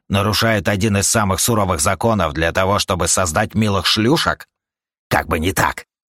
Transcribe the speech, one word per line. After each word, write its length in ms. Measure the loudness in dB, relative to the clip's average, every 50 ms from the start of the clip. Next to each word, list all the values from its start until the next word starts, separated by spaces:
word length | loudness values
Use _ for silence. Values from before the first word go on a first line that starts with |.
| _
нарушают 640 | -2 -2 0 0 0 0 0 0 2 0 0 0 0
один 260 | 0 0 0 0 2
из 140 | 2 0 0
самых 320 | 0 0 0 0 0 0
суровых 400 | 0 0 0 0 0 0 0 0
законов 500 | 0 -2 -2 0 0 0 2 2 0 0
для 220 | 0 0 -2 0 0
того, 260 | 0 0 0 0 0
чтобы 300 | 0 -2 -2 -2 0 0
создать 440 | 0 0 0 0 0 -2 -2 -2 0
милых 320 | 0 0 0 0 0 0
шлюшек? 640 | 0 0 2 2 2 2 2 0 -2 -4 -4 -8 _ _ _ _ _ _ _ _ _ _ _ _ -2
Как 180 | -2 -2 0
бы 120 | 0 -2 -2
не 120 | -2 -2
так. 340 | 0 0 0 0 -2 -4 -12 _ _ _ _